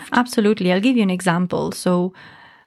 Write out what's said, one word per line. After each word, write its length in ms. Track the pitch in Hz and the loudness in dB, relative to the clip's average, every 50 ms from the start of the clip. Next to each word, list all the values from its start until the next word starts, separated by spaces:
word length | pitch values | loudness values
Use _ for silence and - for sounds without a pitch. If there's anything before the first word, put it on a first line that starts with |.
| - - - | -8 -4 0
Absolutely. 600 | 240 247 247 - 240 208 208 220 - 185 180 180 | 0 0 0 0 0 2 2 2 0 0 0 2
I'll 80 | 190 | 2
give 160 | 202 262 262 | 2 2 2
you 60 | 240 208 | 2 2
an 80 | 190 | 0
example. 600 | 185 180 - 185 165 175 180 175 175 165 - - - | 0 -2 0 0 0 0 0 -2 -2 -2 -4 -4 -6
So 420 | - - 185 180 175 180 185 - - - - - - - - - - _ | -4 0 0 2 2 0 -2 -4 -10 -20 -20 -20 -20 -20 -20 -20 -20 _